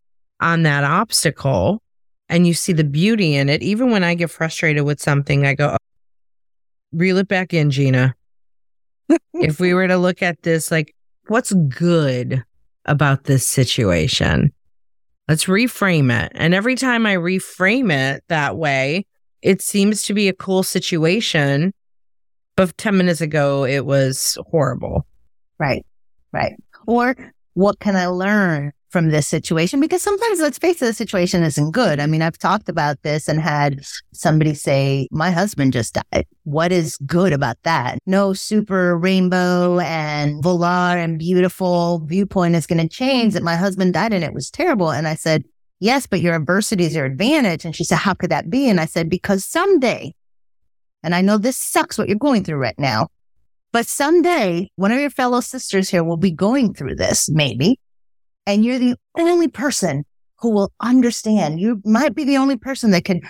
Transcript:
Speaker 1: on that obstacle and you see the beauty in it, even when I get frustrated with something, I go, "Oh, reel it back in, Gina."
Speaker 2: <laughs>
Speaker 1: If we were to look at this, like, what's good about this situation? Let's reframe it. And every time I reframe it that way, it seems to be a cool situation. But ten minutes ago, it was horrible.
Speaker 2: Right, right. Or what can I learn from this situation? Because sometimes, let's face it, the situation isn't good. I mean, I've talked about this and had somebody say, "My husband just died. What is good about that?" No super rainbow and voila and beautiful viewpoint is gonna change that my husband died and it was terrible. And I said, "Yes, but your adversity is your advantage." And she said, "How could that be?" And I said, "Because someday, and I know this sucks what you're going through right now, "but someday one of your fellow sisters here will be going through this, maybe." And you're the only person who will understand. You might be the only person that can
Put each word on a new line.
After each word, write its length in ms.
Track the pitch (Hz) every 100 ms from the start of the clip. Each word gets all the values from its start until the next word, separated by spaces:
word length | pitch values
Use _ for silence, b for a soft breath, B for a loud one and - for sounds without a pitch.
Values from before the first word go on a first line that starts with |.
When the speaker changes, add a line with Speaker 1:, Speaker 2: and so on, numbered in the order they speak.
| _ _ _ -
Speaker 1:
on 220 | 165 165
that 200 | 160 143
obstacle 960 | 143 170 226 - 165 - 139 120 95 208 _ _ _ _ -
and 140 | 170 175
you 80 |
see 200 | 165 -
the 100 | 165
beauty 500 | 151 143 196 226 170
in 160 | 143 139
it, 140 | 151
even 260 | 151 214 254
when 140 | 214
I 100 | 170
get 160 | 170 170
frustrated 540 | - 160 - 165 147
with 180 | 143 147
something, 460 | - 143 139 143 139
I 80 | 139
go, 140 | 147
"Oh, 60 | 110 _ _ _ _ _ _ _ _ _ _ _
reel 260 | 165 185 185
it 100 | 196
back 280 | 190 185 170
in, 160 | 147
Gina." 420 | 135 139 131 131 - _ _ _ _ _ _ _ _ -
Speaker 2:
<laughs> 240 | 330 _
Speaker 1:
If 260 | 330 156 151
we 140 | 180
were 140 | 180 185
to 100 | 185
look 240 | 180 180
at 220 | 185 160
this, 260 | 170 165 -
like, 240 | 165 156 _ _ _ -
what's 240 | 220 -
good 920 | 190 147 123 170 170 143 127 123 127 - _ _ _ -
about 380 | 143 147 135
this 240 | - 135 -
situation? 1040 | - 127 - 104 87 78 - - 71 - - _ _ _ _ _ _ -
Let's 180 | 156 -
reframe 680 | 190 240 - 196 165 131 117
it. 80 | 78 -
And 180 | 165
every 220 | 180 226 254
time 300 | 262 233 220
I 80 | 190
reframe 760 | 170 185 - - 185 240 240
it 320 | 143 131 143 -
that 300 | 165 143 104
way, 480 | 156 135 135 170 196 _ _ _
it 200 | - 190
seems 420 | - 202 196 214
to 100 | -
be 140 | 202 196
a 60 |
cool 280 | 185 - 190
situation. 1080 | 185 190 - 170 156 202 - 165 139 139 175 - _ _ _ _ _ _ _ -
But 220 | 185 -
ten 180 | 226 190
minutes 240 | 180 156
ago, 420 | 160 151 143 139 131
it 200 | 139 139
was 500 | 139 135 131 - - -
horrible. 560 | 165 139 123 - - - _ _ _ _ -
Speaker 2:
Right, 260 | 147 127 - _ _ _ _
right. 220 | - - - - - -
Or 300 | 240 240 262 - _ _ -
what 240 | 202 202
can 160 | 214 196
I 100 | 180
learn 640 | 180 190 208 190 151 143 - _
from 200 | 185 160
this 180 | 151 -
situation? 520 | 160 - 160 175 277
Because 220 | 311 359
sometimes, 380 | - 392 466 381
let's 180 | 302 -
face 240 | 330 349
it, 40 | 240
the 80 |
situation 500 | 214 220 196 175 180
isn't 280 | 165 143 151
good. 280 | 190 226 147
I 80 | 147
mean, 160 | 156
I've 160 | 160 -
talked 280 | 170 202 -
about 340 | 170 147 143
this 240 | 156 151 -
and 120 | 156
had 420 | 160 147 143 139 - - -
somebody 420 | - 175 156 156 143
say, 520 | - 139 139 139 131
"My 180 | 156 170
husband 440 | 170 208 - 135
just 200 | 127 113
died. 320 | - - - - _
What 280 | 160 147 170
is 260 | 180 156 - 139
good 260 | 175 190
about 260 | 143 135 117
that?" 360 | - 165 123 123 -
No 260 | 190 196
super 640 | 190 - 214 214 190 180 175
rainbow 840 | 185 190 180 180 180 180 180 175
and 640 | 175 165 151 147 147 147
voila 520 | 165 175 175 180 180
and 260 | 175 165 165
beautiful 840 | 160 180 180 - 185 175 170 175 156
viewpoint 500 | 180 202 190 170 170
is 100 | -
gonna 220 | 170 165
change 440 | - 254 262 226 180
that 80 |
my 120 | 170 165
husband 380 | 196 190 185
died 180 | 165 220
and 120 | 196
it 100 | 147
was 160 | - 135
terrible. 400 | - 349 247 165
And 160 | 139 156
I 60 | 156
said, 280 | 165 156 - _ _ -
"Yes, 280 | 202 269 -
but 140 | 185
your 120 | 170 165
adversity 500 | 147 185 214 202 175
is 100 | 160
your 100 | 135
advantage." 600 | 135 214 311 226 165 170
And 100 | 156
she 80 |
said, 160 | 170 165
"How 160 | 202 180
could 160 | 180
that 180 | 151 -
be?" 200 | 240 277
And 100 | 185
I 40 | 160
said, 220 | - 165
"Because 380 | 175 - 196 -
someday, 720 | 320 392 370 247 160 - - _ _ _ _ _ _ _ _
and 100 | -
I 80 | 175
know 160 | 190 214
this 200 | 220 262
sucks 400 | - 349 302 -
what 80 | 202
you're 80 | 208
going 260 | 294 233
through 140 | 190 147
right 220 | 123 -
now, 300 | 143 110 147 _ _ _ _ _ _
"but 140 | 233 233
someday 840 | - 285 349 330 349 185 170 190 -
one 140 | 196
of 80 | 247
your 120 | 285
fellow 300 | - 247 247
sisters 480 | - 262 - 196 190
here 140 | 180
will 140 | 165 170
be 140 | 196
going 420 | 156 196 277 220
through 220 | - 139 71
this, 340 | 92 110 -
maybe." 500 | 151 143 110 160 262 _ _ _ _ _ _ -
And 180 | 202 226
you're 140 | 262
the 160 | 247 247 _ -
only 320 | 339 349 330
person 580 | - 277 - 175 139 143 _ _ _
who 100 | 233
will 220 | 208 196 -
understand. 800 | 226 254 240 220 220 214 156 160
You 240 | 208 233 208
might 300 | 220 294 240
be 80 |
the 140 | 277 277
only 200 | 269 277
person 320 | 254 269 233
that 140 | 175 -
can 160 | 180 B